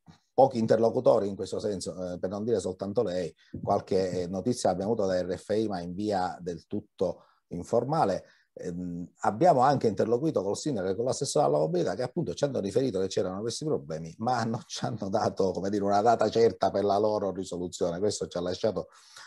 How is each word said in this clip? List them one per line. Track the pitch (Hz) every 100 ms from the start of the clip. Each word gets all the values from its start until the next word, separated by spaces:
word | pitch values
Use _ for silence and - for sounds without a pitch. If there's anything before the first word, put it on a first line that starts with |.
| - - _
pochi | - 131 120
interlocutori | 110 107 113 123 127 120 101
in | 95
questo | 92 98
senso, | 104 92 90 82 90
eh, | 90
per | 92
non | 101
dire | 110 107
soltanto | 92 92 98 104
lei. | 104 90 80 - _ -
Qualche, | - 101 - 95 92 90
eh, | 87
notizia | 95 117 120 104
abbiamo | 92 98
avuto | 113 95
da | 90
R | 90 87
F | -
I, | 104 107
ma | 92
in | 87
via | 90 107 95 90 -
del | 87 85 -
tutto | 104 - - 90 - _ _ -
informale. | 87 87 117 127 160 110 90 - _ _
Ehm, | - 87 87 90 85 85 -
abbiamo | 110 107 175 139
anche | 131 135 120
interloquito | 98 107 120 160 117
col | 95 -
sindaco | 156 117 92
e | 95
con | 127
l'assessore | 117 139 151 143
alla | 147
mobilità | 156 175 147 98
che |
appunto | 127 175 131
ci | -
hanno | 143 117
riferito | 98 117 135 92
che | 95
c'erano | 107 92 95
questi | 113 -
problemi, | 151 95 71 80 82 82
ma | 117 123
non | 113 113 -
ci | - 131
hanno | 117 98
dato, | 104 107 95 95
come | 87 98
dire, | 104
una | 98 101
data | 113 113 110
certa | 113 113 - 95
per | 101
la | 101 98
loro | 107 107 98
risoluzione. | 92 92 87 87 - 90 85
Questo | 104 - 87
ci | 90
ha |
lasciato | 90 92 110 90 - - - -